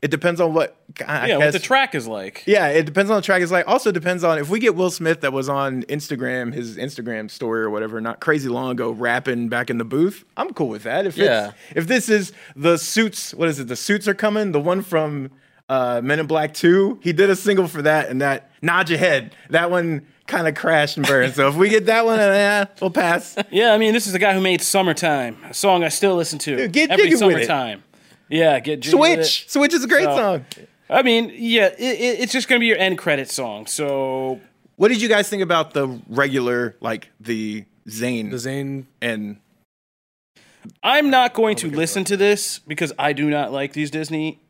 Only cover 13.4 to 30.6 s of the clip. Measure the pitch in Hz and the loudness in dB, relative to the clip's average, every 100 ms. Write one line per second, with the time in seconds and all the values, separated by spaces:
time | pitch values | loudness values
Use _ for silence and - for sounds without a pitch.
13.4 | 165 143 123 120 - 202 208 196 214 208 | -2 -2 -6 -8 -2 -2 0 0 0 0
14.4 | 208 151 151 185 190 170 156 147 135 135 | 0 0 0 -2 0 -2 -2 -4 -10 _
15.4 | _ _ _ 131 123 120 123 151 156 156 | _ _ _ -2 0 -2 0 -2 0 -2
16.4 | 151 151 170 185 196 220 175 160 196 185 | -2 0 4 4 4 -2 -4 2 2 2
17.4 | 202 196 175 156 147 156 143 127 139 135 | 2 2 0 0 2 2 0 -2 -2 -2
18.4 | - _ - 170 175 160 180 143 117 - | -8 _ -2 0 0 2 2 2 -2 -18
19.4 | - 160 175 180 170 151 147 _ - - | -2 0 2 0 0 -4 -8 _ -8 -2
20.4 | 165 143 - 160 147 - 139 139 127 131 | -2 -2 0 2 2 0 2 2 2 2
21.4 | 135 147 196 220 214 226 233 220 208 196 | 0 4 4 4 2 2 2 4 4 4
22.4 | 202 208 196 - 190 175 180 170 - - | 4 2 -2 -4 -4 0 0 0 -2 -8
23.4 | 202 185 233 214 220 226 202 185 202 190 | -4 2 4 4 4 2 0 0 2 2
24.4 | 190 175 - 196 185 156 170 147 120 113 | 2 0 0 2 2 0 0 0 -4 -10
25.4 | - - 202 180 165 - 202 180 160 156 | -14 -2 2 4 2 0 2 2 -2 -4
26.4 | 151 135 240 214 302 381 403 302 208 170 | -4 -2 0 0 2 4 4 6 4 4
27.4 | 117 147 123 101 _ _ _ _ _ 156 | 0 -2 -4 -10 _ _ _ _ _ 2
28.4 | 160 139 127 151 123 349 311 330 160 - | 4 4 0 -6 2 4 6 4 2 -2
29.4 | - 285 294 330 247 285 370 339 214 170 | -2 2 2 2 2 2 4 2 0 -2
30.4 | 127 - | -6 -20